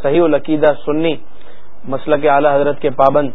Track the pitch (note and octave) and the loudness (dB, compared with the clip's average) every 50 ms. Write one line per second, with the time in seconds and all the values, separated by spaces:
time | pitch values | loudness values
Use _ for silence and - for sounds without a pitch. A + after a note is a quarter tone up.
0 | - C#3 D3 E3+ E3+ D#3+ D3 C3+ C#3 D#3 D#3 D3+ D3+ D3+ C#3 - - D3+ D3 D#3 | -2 0 2 2 2 2 2 0 0 -2 0 2 2 2 2 0 -2 -2 -2 0
1 | E3 E3 D3 - - - - - - - - - - - - - - C3 C3+ C3+ | 0 -2 -2 -4 -6 -6 -6 -8 -8 -8 -8 -6 -6 -6 -6 -6 -6 -6 -6 -4
2 | - D#3 D3+ C#3+ D3+ D3 C#3 C#3+ D3+ D3 C#3+ C#3 C#3+ D3 C#3+ - - C#3 B2 C#3 | -2 0 0 2 2 2 2 4 4 2 2 2 0 0 -2 -2 -2 -2 2 2
3 | C3+ C#3 C#3+ D3 D3 B2+ | 2 4 4 2 0 0